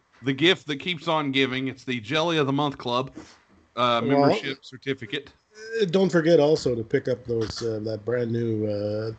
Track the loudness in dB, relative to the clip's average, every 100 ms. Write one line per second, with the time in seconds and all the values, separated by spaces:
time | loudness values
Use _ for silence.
0 | _ _ -4 2 4 2 -2 -8 -6 -6
1 | -2 0 0 0 0 0 -6 -8 -6 -6
2 | -2 0 0 2 0 0 -2 -4 -4 -2
3 | -4 -8 -20 -20 _ _ _ -2 0 2
4 | 2 4 4 2 -2 -10 -14 -12 -8 -6
5 | -6 -8 -10 _ _ -20 -8 -2 0 2
6 | 4 4 6 6 6 4 0 -2 -2 -2
7 | 0 -4 -2 -2 -2 -4 -4 -4 -4 -6
8 | -4 -2 0 0 0 0 -2 -2 -2 -4
9 | -6